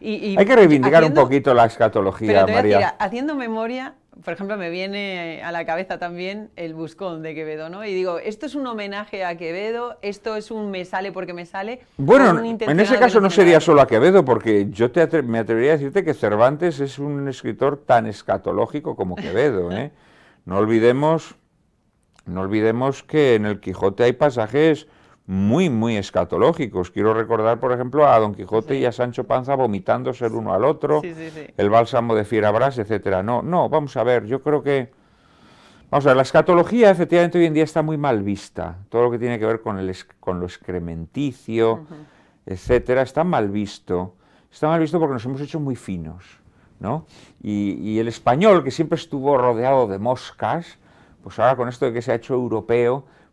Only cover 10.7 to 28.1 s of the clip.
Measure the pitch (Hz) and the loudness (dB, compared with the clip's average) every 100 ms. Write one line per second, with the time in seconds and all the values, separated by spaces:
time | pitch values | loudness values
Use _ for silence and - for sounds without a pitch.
10.7 | 190 180 190 196 180 180 175 170 196 208 | -8 -8 -8 -8 -10 -12 -12 -14 -12 -12
11.7 | 254 _ - 139 269 240 - 226 220 131 | -12 _ -4 6 6 6 4 0 -4 0
12.7 | 165 208 247 247 208 196 202 175 156 170 | 2 2 4 6 6 4 6 6 6 6
13.7 | 147 135 113 160 190 135 110 113 104 104 | 6 6 4 6 6 4 2 2 2 2
14.7 | 101 120 170 160 160 120 113 107 113 139 | 0 0 2 2 0 0 -2 0 0 2
15.7 | 156 139 196 160 135 107 104 123 147 175 | 0 0 -2 -2 -2 0 4 2 2 -2
16.7 | 139 139 139 147 143 139 127 120 104 139 | -4 -6 -6 -8 -6 -8 -8 -8 -2 -2
17.7 | 139 - 117 110 101 - 98 95 95 113 | -2 0 0 0 -8 -6 -4 -2 -4 -4
18.7 | 147 143 123 92 87 - 101 147 98 87 | -6 -8 -6 -6 -6 -4 0 0 0 -4
19.7 | 98 143 - _ _ _ _ - 98 107 | -6 -8 -14 _ _ _ _ -6 -2 2
20.7 | 113 120 131 151 160 - - _ _ _ | 4 4 2 0 0 -4 -18 _ _ _
21.7 | _ _ _ _ _ - 90 98 107 110 | _ _ _ _ _ -12 -8 -4 0 0
22.7 | 117 135 131 - 156 139 110 104 98 101 | 0 -4 -6 -4 0 2 2 0 -4 -8
23.7 | 92 95 98 120 120 147 120 110 135 160 | -4 -2 2 0 2 0 0 -2 0 2
24.7 | 151 - _ _ _ - 95 104 147 185 | 0 -6 _ _ _ -6 -2 2 2 2
25.7 | 113 117 107 98 98 90 87 135 170 117 | 0 0 -2 -2 -2 -2 2 2 2 -4
26.7 | 92 90 - 104 110 110 113 110 117 127 | -6 -6 -2 0 0 0 0 0 0 -2
27.7 | 123 127 147 143 | -4 -2 2 4